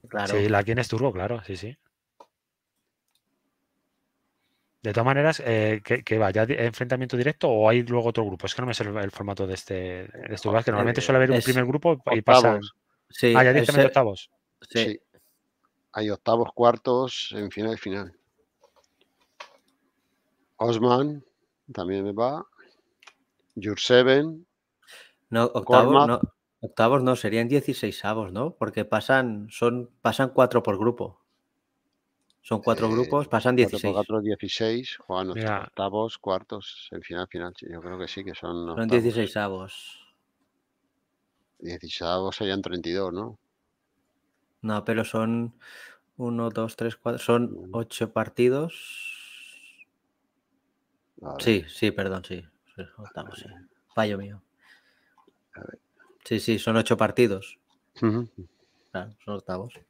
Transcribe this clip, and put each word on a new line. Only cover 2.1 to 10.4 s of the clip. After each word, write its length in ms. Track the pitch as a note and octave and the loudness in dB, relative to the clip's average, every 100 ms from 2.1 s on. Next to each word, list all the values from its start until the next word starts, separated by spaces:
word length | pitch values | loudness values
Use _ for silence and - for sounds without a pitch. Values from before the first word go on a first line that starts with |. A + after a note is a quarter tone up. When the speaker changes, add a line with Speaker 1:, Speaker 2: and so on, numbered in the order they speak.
| _ - _ _ _ _ _ _ _ _ _ _ _ _ _ _ _ _ _ _ _ _ _ _ _ _ _ | _ -20 _ _ _ _ _ _ _ _ _ _ _ _ _ _ _ _ _ _ _ _ _ _ _ _ _
Speaker 2:
De 100 | G#2+ | -4
todas 140 | G#2 A#2+ | 0 2
maneras, 360 | C#3 D#3 D#3+ | 4 2 2
eh, 360 | B2 A2+ G#2+ G#2+ | 0 2 2 0
¿qué, 200 | - B2 | -2 -4
qué 140 | - A2 | 0 2
va? 120 | G#2 | 2
¿Ya 160 | G2+ A2+ | 2 0
di-, 80 | C#3 | 0
enfrentamiento 600 | A#2 A2 B2 B2+ B2+ B2 | -2 -2 -4 -2 -2 -2
directo 320 | B2+ - D#3 | -2 0 2
o 200 | A2 G#2+ | 4 6
hay 140 | B2 | 4
luego 260 | A#2+ A#2+ A#2 | 2 0 0
otro 140 | A2+ | 0
grupo? 220 | G#2+ F#2 G2 | -2 -4 -6
Es 80 | |
que 80 | - | -4
no 60 | B2+ | -4
me 60 | |
sé 100 | A2+ | -4
el, 120 | G#2+ G#2 | -4 -4
el 140 | G2 | -6
formato 360 | - G2+ G2 F#2+ | -6 -8 -4 -4
de 80 | |
este, 200 | F#2 - | -6 -6
de 280 | F#2 F#2 F2+ F#2 - - | -8 -6 -10 -14 -14 -10
este 180 | G#2 | -6